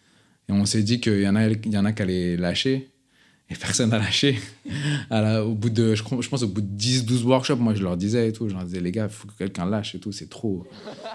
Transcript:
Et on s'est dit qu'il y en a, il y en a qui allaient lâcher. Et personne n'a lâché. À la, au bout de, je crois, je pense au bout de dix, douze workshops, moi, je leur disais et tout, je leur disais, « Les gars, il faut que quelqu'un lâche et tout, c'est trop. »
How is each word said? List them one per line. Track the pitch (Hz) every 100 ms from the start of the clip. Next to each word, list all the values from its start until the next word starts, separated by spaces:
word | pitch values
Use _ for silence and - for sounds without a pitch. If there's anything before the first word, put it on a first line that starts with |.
| _ _ _ _ -
Et |
on | 101 101
s'est | 113
dit | 104 120
qu'il | 117 101
y | 101
en | 101
a, | 110
il | 110 110
y | 104
en | 101
a |
qui | 110
allaient | 95 90 90 87
lâcher. | 87 87 131 135 131 _ _ _ _ _ _
Et | -
personne | - - 117
n'a | 110
lâché. | 104 - 143 123 - - - 131 147 143 113
À | 113
la, | 107 110 110
au |
bout | 107 113
de, | 113 113 107
je |
crois, | - 127
je | 120
pense | 139
au | 117
bout | 98
de | 101
dix, | 101 110 127 117
douze | 123
workshops, | 117 131 127 135
moi, | 117
je | 104
leur | 95 87
disais | 101 120 113
et |
tout, | 110 113
je |
leur | 95 90
disais, « | 92
Les | 87
gars, | 101 107
il |
faut | - 104
que | -
quelqu'un | 98 95 90
lâche | 107 101 90
et |
tout, | 104
c'est | 101 -
trop. » | - 110 95 87 - - - -